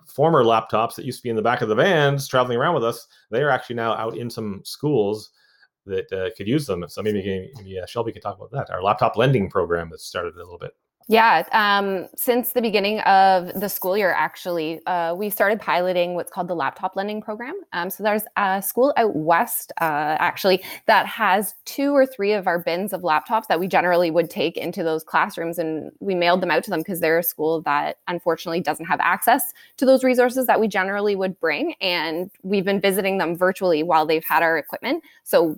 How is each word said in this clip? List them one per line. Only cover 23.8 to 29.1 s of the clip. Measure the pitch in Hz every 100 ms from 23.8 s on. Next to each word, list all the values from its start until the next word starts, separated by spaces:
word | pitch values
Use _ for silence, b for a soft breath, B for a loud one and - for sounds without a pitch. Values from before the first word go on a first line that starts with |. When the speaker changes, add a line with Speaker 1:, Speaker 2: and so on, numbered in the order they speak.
| 175 175 175
Speaker 2:
would | 165 160
take | 208 160 -
into | 170 190
those | 165 160
classrooms, | - 165 196 - 165 175
and | 160 156 - -
we | 196 180
mailed | 175 185
them | 180
out | 160 208
to |
them | 165
'cause | 160 175
they're | 165 165
a |
school | 170 - 156 160
that | 151 143 151 - -
unfortunately | 175 175 165 160 170
doesn't | 151 156 165
have | 147
access | 170